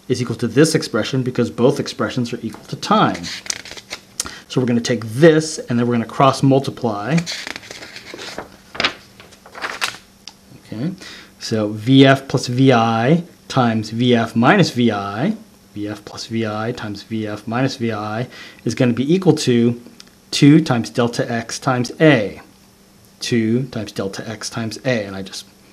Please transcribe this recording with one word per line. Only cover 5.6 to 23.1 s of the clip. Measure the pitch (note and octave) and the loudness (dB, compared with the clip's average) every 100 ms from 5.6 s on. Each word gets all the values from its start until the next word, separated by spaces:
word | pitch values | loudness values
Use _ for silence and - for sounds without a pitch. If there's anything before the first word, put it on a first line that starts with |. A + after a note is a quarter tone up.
| - A#2+ | -4 -2
then | A#2+ | 0
we're | A#2+ | 0
gonna | A2 | -2
cross | - C3+ B2+ | 2 2 4
multiply. | C#3 C3+ C3+ - A#2 G2+ G#2+ E3 E3+ - - - - - - - - - - - - - - - - - - - - - - - - - - - - _ - - _ - - | 4 4 2 -4 -4 -4 -2 -2 -2 -8 -10 -12 -14 -18 -18 -18 -18 -16 -14 -14 -14 -18 -14 -6 -6 -6 -16 -20 -20 -20 -20 -14 -12 -8 -8 -8 -18 _ -20 -20 _ -20 -14
Okay, | G#2+ D3 F#3+ - - - - | -8 -6 -8 -14 -20 -20 -16
so | - A2 G#2+ | -6 -2 -2
V | G#2+ A2 C3+ C3+ | -2 4 8 8
F | C3+ - | 6 2
plus | B2+ - | -4 -2
V | B2 C3+ | 2 4
I | A#2+ A2+ A2+ A#2+ E3+ E3+ - - | 4 4 2 2 2 0 -14 -4
times | - A#2+ A2 G#2+ | 0 2 0 -2
V | A2+ B2 A#2 | 0 2 2
F | A2+ A#2 | 2 2
minus | B2 G3 E3 | 4 6 4
V | A#2+ A#2+ | 2 2
I, | G#2 G2+ G2+ E3 A3 - _ _ | 0 -4 -4 -4 -4 -10 _ _
V | G#2 G#2 | -10 -10
F | G#2+ - | -10 -14
plus | - - | -16 -8
V | A2+ A2 | -4 -4
I | G#2+ A2+ | -4 -6
times | B2 A2 G2 | -6 -10 -12
V | - A2+ G#2+ | -8 -6 -6
F | G#2 - | -8 -6
minus | A#2 C3 - | -2 -2 -2
V | A#2 | -4
I | G#2+ G#2+ A2 B2 - - - | -4 -6 -6 -8 -12 -20 -10
is | - A2+ | -4 0
gonna | B2 | 2
be | A#2 C#3 | 2 2
equal | F#3 F#3 | 2 4
to | - - A#2+ A#2+ A#2 - - - _ _ | 2 2 4 2 0 -8 -20 -20 _ _
two | - C#3+ D#3 | 4 8 8
times | D#3+ B2 A2 | 6 0 -2
delta | - A#2+ A#2+ B2 | 0 0 0 -4
x | A#2 A#2 - | -4 -6 -6
times | - B2 A#2+ - | -2 -2 -2 2
A. | D#3+ C3 G2 F2+ - _ _ _ _ _ - | 4 4 2 -8 -18 _ _ _ _ _ -20